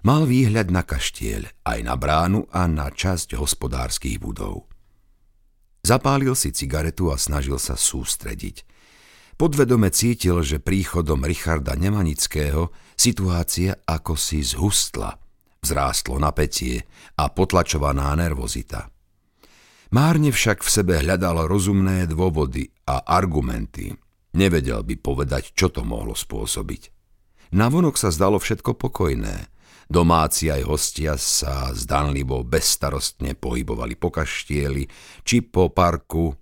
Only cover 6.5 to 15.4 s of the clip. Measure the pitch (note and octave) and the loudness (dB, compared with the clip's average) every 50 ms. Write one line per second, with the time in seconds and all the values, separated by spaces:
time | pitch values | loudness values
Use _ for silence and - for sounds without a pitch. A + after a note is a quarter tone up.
6.5 | - - C#2 C2+ C#2+ D2+ D#2 E2 - - F#2 E2 C#2 C2+ - - D2 D2 C2 C2+ | -4 -6 -6 -4 -2 -2 -2 -4 -2 0 0 0 0 -2 -2 -2 -2 -2 -2 -2
7.5 | C2+ C2 - - C2 - - - - C2 - - - - - G#1+ G#1 - - - | -4 -4 -4 -6 -2 -2 -2 -2 -2 -4 -6 -6 -6 -6 -6 -10 -10 -8 -10 -10
8.5 | - - - - _ _ _ _ _ _ _ - - - - _ - - D#3 E3 | -12 -14 -20 -20 _ _ _ _ _ _ _ -20 -20 -20 -20 _ -2 0 0 2
9.5 | C#3+ C#3+ C#3 A#2 B2+ A2+ G#2 F#2 - - - A#2 A#2 - - F2+ F2 F2 D#2+ C#2 | 4 4 4 6 6 6 6 4 4 2 2 2 0 2 2 2 2 2 2 0
10.5 | D2+ C#2+ - - F#2+ G2 F2+ - - F2 D#2+ D2 D#2 C2+ C2 D2+ E2 - - D#2+ | -2 -2 0 0 0 0 0 0 -2 -2 0 2 0 0 0 -2 -2 -2 -2 -2
11.5 | D#2+ D2+ C2 - C2 C2+ F2 G2 G#2 G#2 F#2 D#2+ C#2+ - - - - D#2 D2 C#2+ | -2 0 0 -4 -2 0 0 0 2 2 0 0 0 -2 -4 -4 -2 -2 -2 0
12.5 | C#2+ D#2 E2+ - - - - - _ - - B2 - - F#2+ F#2 F2 E2+ E2 - | 0 0 -2 -2 -6 -14 -20 -14 _ 0 2 2 2 0 0 0 0 0 -2 -2
13.5 | - - F2+ F#2+ - - _ - E2 D#2+ - - D#2+ D2+ - - D#2+ D2+ C#2+ - | -2 0 0 -2 -2 -4 _ -4 -4 -2 -2 -4 -4 -2 -2 -2 -2 -2 -2 -2
14.5 | - - F2 G#2 G2 - - - - - G1+ - - - - - _ _ | -2 0 0 2 2 0 -2 -2 -6 -8 -8 -8 -10 -12 -20 -20 _ _